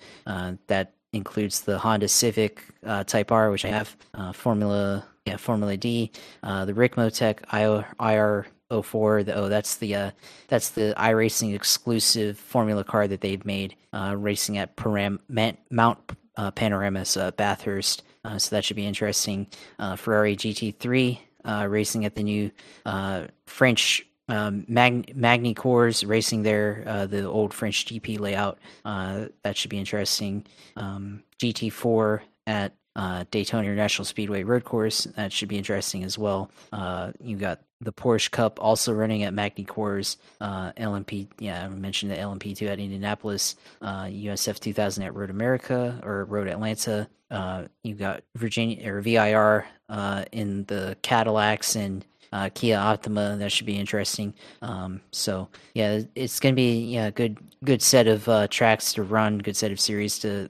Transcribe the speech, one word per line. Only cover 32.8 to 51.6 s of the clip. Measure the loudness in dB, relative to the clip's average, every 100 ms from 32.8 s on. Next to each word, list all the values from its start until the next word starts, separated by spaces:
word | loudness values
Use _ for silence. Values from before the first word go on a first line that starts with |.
| _ -6
uh, | -4 -4 -4
Daytona | -4 -2 -2
International | 0 0 0 0 -4
Speedway | -6 -4 -2
Road | 0 0
Course. | 0 -2 0 -2 -4 -6
That | -6
should | -4 -4
be | -4
interesting | -2 -4 -4 -6
as | -6 -4
well. | -2 -2 -4 -12 -14
Uh, | -8 -6 -6 -8 -10
you | -10 -6
got | -4 -6 _ -14
the | -12
Porsche | -2 2 2 2
Cup | 2 0 2
also | 2 2 2
running | 0 0 0
at | -2
Magny | -2 -4 -4 -10
Cours, | -4 -2 -2 -4 -8 _ -10
uh, | -8 -6 -8 -6
L | -4 -4
M |
P, | -6 -8 -10 -10
yeah, | -8 -8 -8
I |
mentioned | -8 -6 -4 -4
the | -4
L | -6
M | -8
P | -8 -6
two | -4
at | -4
Indianapolis, | -6 -4 -4 -4 -4 -2 -4 -6 -18 -12
uh, | -8 -8 -8
U | -8 -6
S | -4 -4
F | -4
two | -4
thousand | 0 0 -2
at | -8
Road | -8 -8
America, | -2 0 0 0 -2 -2 -6
or | -6 -6
Road | -4 -4 -4
Atlanta. | -4 -4 -2 -2 -2 -4 _ -12
Uh, | -8 -6 -6 -10 _
you | -12 -6
got | -6 -6 -10 -6
Virginia, | -4 0 -2 -2 -6
or | -4
V | 2 4
I | 6
R, | 6 6 4 2 -14 -10
uh, | -6 -4 -4 -6
in | -6 -4 -4 -4
the | -4 -6 -4
Cadillacs | 2 2 4 2 2 0